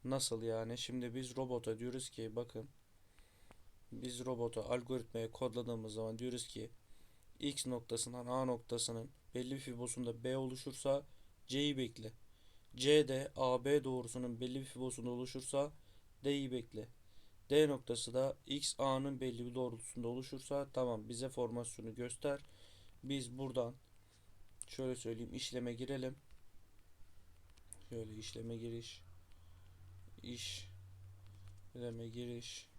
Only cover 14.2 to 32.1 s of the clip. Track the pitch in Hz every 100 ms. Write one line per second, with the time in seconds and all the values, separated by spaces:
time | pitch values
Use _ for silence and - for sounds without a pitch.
14.2 | 123 117 127 135 135 123 127 123 120 123
15.2 | 127 131 127 139 147 - - - - -
16.2 | 139 143 131 123 117 110 110 - - -
17.2 | - - - 143 151 135 - 117 - 123
18.2 | 135 - - 143 147 - 135 131 139 131
19.2 | 127 120 120 123 123 117 - - 117 123
20.2 | 127 135 - 143 139 - 123 113 110 120
21.2 | 131 127 120 120 113 - 113 113 120 -
22.2 | 147 143 - - - - - - 127 139
23.2 | 120 127 131 127 117 123 - - - -
24.2 | - - - - - - 131 127 117 113
25.2 | 120 120 - 127 120 120 131 135 131 131
26.2 | - - - - - - - - - -
27.2 | - - - - - - - 117 110 110
28.2 | 107 120 113 113 117 117 117 - - -
29.2 | - - - - - - - - - -
30.2 | 117 120 - - - - - - - -
31.2 | - - - - - 127 120 113 117